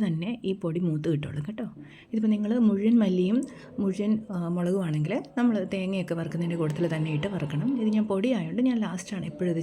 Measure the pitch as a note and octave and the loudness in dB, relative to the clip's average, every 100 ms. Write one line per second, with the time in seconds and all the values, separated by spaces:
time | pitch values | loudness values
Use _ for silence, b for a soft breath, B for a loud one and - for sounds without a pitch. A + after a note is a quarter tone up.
0 | G#3 D#3+ F3 A#3+ F#3+ F#3+ E3+ D#3+ F3+ D#3 | 2 0 -4 -4 -4 -4 -2 0 0 0
1 | D#3 D3+ D3 D3 D3 G#3+ A3 - B B | 0 -2 -2 -6 -8 -6 -8 -10 B B
2 | B A3 G#3+ G#3 G#3 B3 A3 G3 G#3 A#3 | B -2 2 2 2 4 4 4 6 6
3 | G3+ F3+ F#3 A#3 - B B - G3 F#3 | 6 4 2 2 0 B B -2 0 0
4 | G#3 A3 - F3+ E3+ F3 F3 F#3+ F3 D3+ | 0 0 -2 -4 -2 0 0 0 0 0
5 | D3+ A#3 - - A#3+ G#3+ F#3 G3 F#3+ F#3+ | 0 -2 -4 0 2 2 0 -2 -2 -2
6 | F3+ E3+ D#3+ E3 E3+ E3+ D#3 D3+ E3+ D#3+ | -2 -2 -4 -2 -2 0 0 0 0 0
7 | D#3 D3+ F#3 F#3 D3+ C#3+ A3 C4 A3 G#3+ | 0 0 -2 -2 -4 -2 0 0 2 2
8 | G#3+ G3 A3+ A#3+ D#3+ F#3 B3+ A#3 G3+ F3+ | 2 2 2 0 -2 0 2 2 0 -4
9 | - G3 E3 - F3+ E3 | -6 -8 -6 -2 -2 0